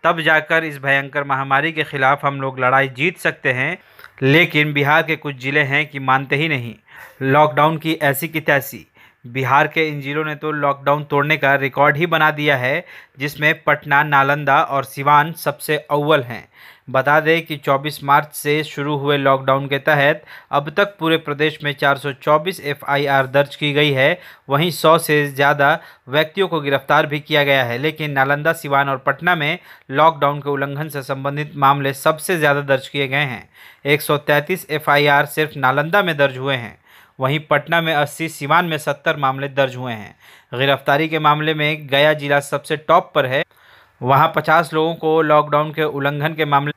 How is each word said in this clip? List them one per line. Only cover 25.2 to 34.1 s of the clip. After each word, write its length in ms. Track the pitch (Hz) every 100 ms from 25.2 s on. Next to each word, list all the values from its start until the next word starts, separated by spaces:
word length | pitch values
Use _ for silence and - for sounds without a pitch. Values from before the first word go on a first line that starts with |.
| 143
ज़्यादा 500 | 135 143 147 143 160 - - -
व्यक्तियों 380 | 139 156 196 185
को 140 | 160
गिरफ्तार 440 | 143 139 - 151 151
भी 140 | 147
किया 240 | - 151
गया 200 | 143 139
है। 140 | 120 120
लेकिन 340 | 151 156 151
नालंदा, 420 | 139 135 147 151
सिवान 360 | 160 147 139 139
और 80 | 131
पटना 380 | - 139 170 175
में 240 | 147 180 - - _
लॉकडाउन 480 | 135 160 147 143 147
के 100 | 143
उल्लंघन 400 | 139 139 139 156
से 140 | 143
संबंधित 480 | 131 135 139 143 151 143
मामले 380 | 139 143 139 135
सबसे 420 | - - - 175
ज़्यादा 240 | 147 143
दर्ज 240 | 143 135 -
किए 200 | 139 135
गए 180 | 139 143
हैं। 240 | 113 - _ - _ 139
एक 160 | 147
सौ 160 | -